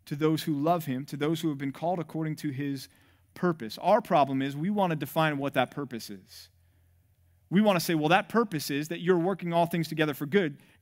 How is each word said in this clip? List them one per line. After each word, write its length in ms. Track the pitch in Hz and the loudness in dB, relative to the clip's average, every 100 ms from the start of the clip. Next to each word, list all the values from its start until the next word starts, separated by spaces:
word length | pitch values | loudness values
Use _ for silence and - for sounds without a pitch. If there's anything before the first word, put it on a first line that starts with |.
| - | -10
to 80 | 147 | 0
those 260 | 156 156 | 2 2
who 100 | - | 0
love 300 | 139 156 175 | 0 2 2
him, 220 | 151 127 143 | 0 -6 -6
to 100 | 143 | -4
those 240 | 147 160 | -2 0
who 80 | 165 | -2
have 100 | 139 | -2
been 140 | 139 | -6
called 280 | - 165 180 | -4 -4 -4
according 360 | 156 160 160 156 | -4 -6 -4 -4
to 120 | 151 | -6
his 400 | 131 143 135 - _ _ _ _ | -4 -6 -6 -10 _ _ _ _
purpose." 440 | - 180 160 110 - | -2 0 0 -6 -4
Our 240 | 175 220 | 2 2
problem 400 | - 165 139 135 | 4 4 4 2
is 160 | 135 143 | -2 -4
we 120 | 180 | -2
want 220 | 208 185 | 0 0
to 60 | 156 | 0
define 400 | 147 165 156 139 | -2 0 2 0
what 160 | 139 | -2
that 180 | 135 123 | 0 0
purpose 380 | - 135 113 - | -2 -10 -10 -12
is. 400 | 95 - - - _ _ _ _ _ _ _ _ _ - | -16 -18 -20 -20 _ _ _ _ _ _ _ _ _ 0
We 120 | 180 | 2
want 180 | 214 175 | 4 2
to 60 | - | 2
say, 100 | 165 | 0
"Well, 140 | 151 | 4
that 180 | 190 - | 4 4
purpose 420 | 220 226 151 - | 0 0 -2 -4
is 200 | 143 156 | -4 -4
that 100 | 170 | -4
you're 180 | 175 180 | 2 2
working 360 | 180 185 175 | 2 -2 0
all 120 | 170 165 | 2 2
things 220 | 170 156 | 0 -2
together 260 | 156 151 | 0 0
for 120 | 139 143 | 0 0
good. 320 | 202 160 139 _ _ | 2 2 -4 _ _